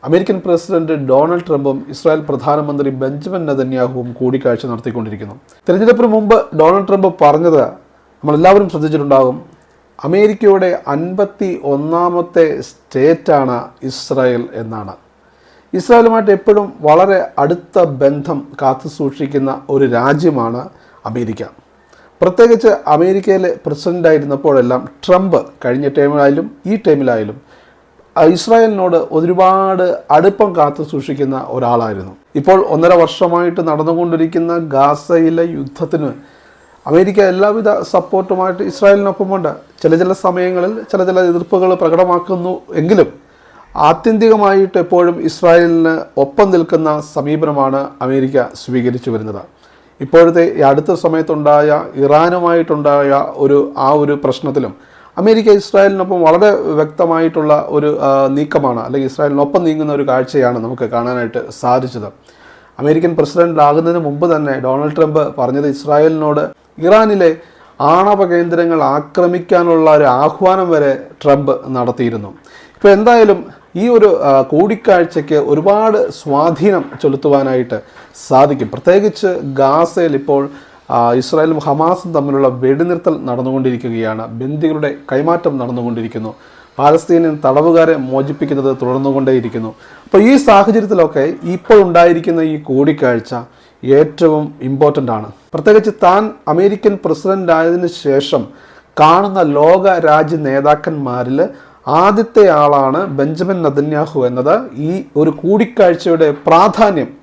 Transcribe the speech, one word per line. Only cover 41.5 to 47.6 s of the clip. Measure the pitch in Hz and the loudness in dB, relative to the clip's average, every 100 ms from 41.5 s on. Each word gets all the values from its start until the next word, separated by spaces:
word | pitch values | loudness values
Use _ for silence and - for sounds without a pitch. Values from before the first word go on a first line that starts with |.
| 190 185 | 0 0
പ്രകടമാക്കുന്നു | 180 165 165 185 175 175 185 175 185 - | 0 0 0 2 0 -2 -6 -6 -8 -8
എങ്കിലും | - 156 208 151 - _ _ _ _ _ - | -6 0 2 2 -2 _ _ _ _ _ -2
ആത്യന്തികമായിട്ട് | 151 165 - 220 226 220 202 196 190 185 | 0 0 0 2 4 4 4 2 2 0
എപ്പോഴും | 175 180 175 170 | 0 2 2 0
ഇസ്രായേലിന് | 165 156 175 170 170 165 165 160 - - | -6 -2 4 4 4 2 0 -2 -6 -4
ഒപ്പം | 139 185 202 | -2 2 2
നിൽക്കുന്ന | 180 170 170 156 151 151 | 2 0 0 0 -4 -6
സമീപനമാണ് | - 143 156 156 143 | -8 -4 -2 -2 0